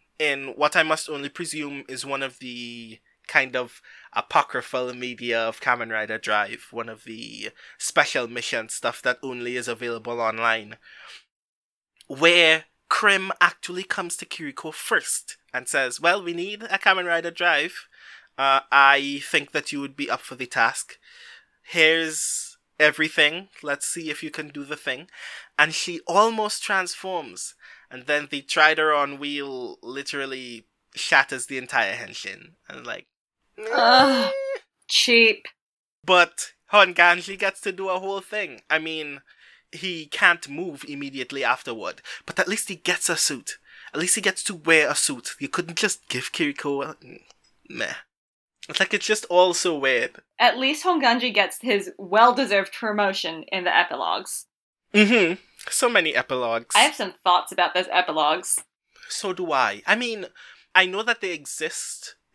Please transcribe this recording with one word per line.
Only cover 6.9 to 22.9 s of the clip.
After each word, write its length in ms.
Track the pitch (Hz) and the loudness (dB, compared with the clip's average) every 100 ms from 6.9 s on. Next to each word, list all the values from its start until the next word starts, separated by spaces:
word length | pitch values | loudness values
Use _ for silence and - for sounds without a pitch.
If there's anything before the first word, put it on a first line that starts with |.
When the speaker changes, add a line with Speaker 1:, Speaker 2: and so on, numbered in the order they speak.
| 110 | -14
Speaker 1:
the 460 | 120 110 110 113 107 _ - - | -16 -16 -16 -14 -14 _ -20 -10
special 500 | - 156 147 135 117 | -2 2 2 0 -4
mission 420 | 120 - 120 113 | -6 -6 -6 -6
stuff 320 | - 120 - | -6 -6 -2
that 180 | 127 123 | -2 -2
only 360 | 135 123 120 123 | -6 -8 -6 -6
is 100 | 120 | -6
available 520 | 113 120 113 117 120 | -6 -6 -8 -8 -4
online, 560 | 113 110 117 113 104 113 - - - - _ _ _ _ _ _ _ _ _ | -2 0 0 0 -4 -20 -20 -20 -20 -20 _ _ _ _ _ _ _ _ _
where 580 | 135 170 175 160 160 - _ - | 2 4 6 6 4 0 _ -4
Krim 420 | - 208 190 190 - | 2 4 2 -2 2
actually 420 | 175 - - 180 | 2 0 -10 -10
comes 320 | 190 - 175 - | -6 -6 -6 -8
to 80 | - | -10
Kiriko 480 | - 147 - 160 | -12 -12 -10 -12
first 640 | - - 143 - - - - _ | -10 -2 -2 -2 -8 -8 -20 _
and 140 | 127 127 | -10 -2
says, 320 | 143 127 127 | -2 -2 0
"Well, 240 | 165 196 | 2 2
we 100 | 175 | -2
need 300 | 170 190 208 | -8 -8 -10
a 140 | 226 190 | -6 0
Kamen 280 | 196 190 180 | 2 2 0
Rider 260 | 170 170 | -2 -2
Drive. 560 | 165 175 147 165 - - _ - - _ - | 0 2 2 0 -8 -20 _ -20 -20 _ -2
Uh, 240 | 139 135 - | 2 2 4
I 500 | 135 117 139 139 139 - | 6 8 6 2 -6 -2
think 260 | 151 139 | -2 0
that 200 | 147 - | -6 -4
you 100 | 143 | -8
would 140 | 139 135 | -8 -8
be 120 | 139 | -6
up 120 | 123 | -6
for 140 | - 127 | -6 -12
the 100 | 127 | -6
task. 520 | 113 117 - - - _ - - - _ _ | 0 0 0 -12 -18 _ -20 -20 -20 _ _
Here's 920 | - 170 156 165 160 151 - - - _ _ - | -6 4 6 6 0 -4 -6 -6 -10 _ _ 2
everything. 680 | 151 | 2